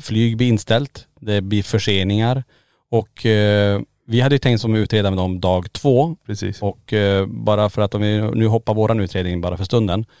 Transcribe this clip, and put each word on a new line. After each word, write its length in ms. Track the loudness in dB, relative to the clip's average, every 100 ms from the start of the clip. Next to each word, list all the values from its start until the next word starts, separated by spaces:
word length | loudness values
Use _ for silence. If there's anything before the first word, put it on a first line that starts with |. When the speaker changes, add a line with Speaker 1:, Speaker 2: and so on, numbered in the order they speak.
Speaker 1:
flyg 360 | -4 0 0 2
blir 120 | 2
inställt. 580 | 0 2 -2 -2 -12 -20 _
Det 200 | -4 -2
blir 220 | 0 -2
förseningar. 800 | 0 -2 0 0 0 0 0 -2 -6 _ _ _ _
Och, 360 | -4 -4 -4 0
eh, 540 | 2 4 4 2 0 -4 _ -2
vi 140 | 0
hade 140 | 2
ju 40 | 2
tänkt 220 | 2 0
som 140 | 0
utreda 360 | 0 0 0 0
med 80 | 0
dem 220 | -2 -2
dag 320 | 0 0 -2
två. 440 | -2 2 2 2 -4 -10
Speaker 2:
Precis. 360 | -8 -6 -6
Speaker 1:
Och, 300 | -6 -6 -4
eh, 340 | 0 2 2 -2
bara 440 | -4 0 2 2
för 120 | 0
att 120 | -2
om 60 | 0
vi 300 | -2 0 -2
nu 120 | 0 2
hoppar 280 | 0 0
våran 260 | 0 0 0
utredning 400 | -2 -4 -4 -4
bara 160 | -4 -4
för 80 |
stunden, 420 | -2 0 0 -2 -4 _